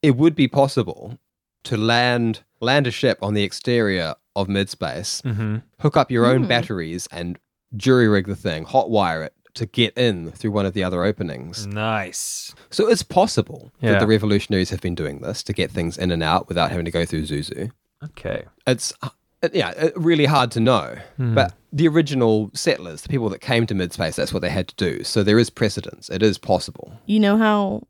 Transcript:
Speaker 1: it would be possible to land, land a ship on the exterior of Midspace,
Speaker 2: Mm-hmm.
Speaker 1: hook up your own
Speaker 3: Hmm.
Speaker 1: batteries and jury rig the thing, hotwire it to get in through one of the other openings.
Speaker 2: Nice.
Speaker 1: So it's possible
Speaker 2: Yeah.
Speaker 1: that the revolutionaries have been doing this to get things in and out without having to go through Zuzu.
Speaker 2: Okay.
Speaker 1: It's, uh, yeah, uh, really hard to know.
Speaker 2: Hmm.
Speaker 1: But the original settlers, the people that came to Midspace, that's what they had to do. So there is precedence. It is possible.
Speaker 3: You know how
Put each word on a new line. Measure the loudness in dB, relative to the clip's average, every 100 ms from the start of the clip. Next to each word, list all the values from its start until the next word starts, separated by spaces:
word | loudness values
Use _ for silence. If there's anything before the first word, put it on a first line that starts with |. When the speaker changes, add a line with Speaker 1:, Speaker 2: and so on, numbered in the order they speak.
Speaker 1:
it | 4 4
would | 4
be | 4 0
possible | 2 2 0 -4 -6 -14 -18 _ _ _ _
to | -6 -2
land, | 2 4 4 2 0 -2 _ _
land | 2 2 2
a |
ship | 0 0 0
on | 0
the | 0
exterior | 0 -2 0 2 2 0 -2 -6 _
of | -4 -2
Midspace, | 0 -2 -4 -8 -6 -8 -8
Speaker 2:
Mm-hmm. | -6 -4 -4 -6 -8 _
Speaker 1:
hook | 0 2
up | 2
your | 2 4
own | 4
Speaker 3:
Hmm. | 2
Speaker 1:
batteries | 0 -2 -6 -6 -8 -10
and | -10 -10 -10 _ _ _ -4
jury | 4 6 6
rig | 4 0
the |
thing, | -6 -4 -6
hotwire | 0 0 2 2 2 -2 -6
it | _ _
to | -10 -6
get | 0 0 2
in | 0 0 -8
through | -6 -4
one | 0 -2
of |
the | -2
other | -2 0
openings. | -2 -2 -6 -8 -12 -12 -10
Speaker 2:
Nice. | -6 -4 -4 -6 -8 -10 -10 -12 -18 _
Speaker 1:
So | 0 2
it's | 2
possible | 2 0 2 0 -4 -8 -20 _
Speaker 2:
Yeah. | 2
Speaker 1:
that | 2
the | 4
revolutionaries | 2 4 0 0 -2 -2
have | -4
been | -6
doing | -4 -6 -6
this | -8 -8
to | -6
get | -4 -2
things | -2 -4 -2
in | -2
and | 0
out | 0 0 0
without | -2 0
having | -2 -4
to |
go | -2
through | -2 -4
Zuzu. | -4 -6 -6 -8 -10 -12 _ _
Speaker 2:
Okay. | -18 -12 -8 -8 -10 _ -2
Speaker 1:
It's, | -2 -2 -8
uh, | -14 _ _ _ -2
yeah, | 0 -4 -2
uh, | -2
really | 0 2 4
hard | 4 4 2
to | 2
know. | 4 4 0 -10 -16 -4
Speaker 2:
Hmm. | 0
Speaker 1:
But | 2 2 -2 _
the | 2 4
original | 4 2 2 4 4 0
settlers, | -2 -2 -2 -4 -14
the | -4
people | -2 -2
that | -6
came | 0 0 2
to |
Midspace, | -2 -4 -4 -4 -2
that's | -4
what | -2
they | -2
had | -2 -4
to | -2
do. | -2 -2
So | -2 0
there | 4 4
is | 4
precedence. | 0 -2 -2 -10 -16 -10
It | 0
is | 2 0
possible. | -2 -2 -2 -14 -18 -18 -2
Speaker 3:
You | 2
know | 4 4
how | 2 2 -2 -6 -12